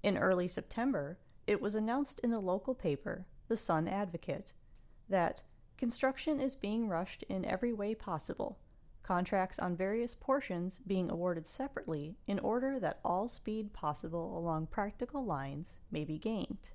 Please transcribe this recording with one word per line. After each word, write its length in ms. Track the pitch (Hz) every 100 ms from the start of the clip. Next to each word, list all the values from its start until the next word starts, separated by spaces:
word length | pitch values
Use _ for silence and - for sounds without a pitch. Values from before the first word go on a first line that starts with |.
In 160 | 208 185
early 300 | 185 180 180
September, 720 | - - - 254 214 143 175 - - -
it 160 | 202
was 140 | 208 214
announced 440 | 220 254 285 -
in 100 | 240
the 80 | 226
local 340 | 190 185 -
paper, 540 | 254 170 143 - 180 185 - -
the 100 | 226
Sun 300 | - 160 170
Advocate, 640 | 196 202 170 - 143 - - - - - - -
that 360 | 190 170 - - - - -
construction 640 | 240 - 262 262 - 285
is 140 | 262 -
being 340 | 202 220 220
rushed 340 | 170 185 -
in 220 | - 185 -
every 260 | 185 240
way 220 | 220 202
possible, 640 | 220 - 160 - - - - - - - -
contracts 560 | - 180 180 196 185 -
on 160 | 180 170
various 400 | 190 226 233 -
portions 640 | - 269 - 175 180 - -
being 220 | 190 175
awarded 360 | 170 180 165 160
separately 680 | - 285 - - 156 147 196 -
in 140 | 202
order 400 | - 233 262 269
that 220 | 180 -
all 240 | - 180 233
speed 460 | - - 220 208
possible 640 | - 151 147 165 170 165 170
along 280 | 170 160 160
practical 600 | - 202 - 240 285 240
lines 500 | 147 135 139 185 - -
may 140 | 151 151
be 120 | 156
gained. 520 | 214 220 - - -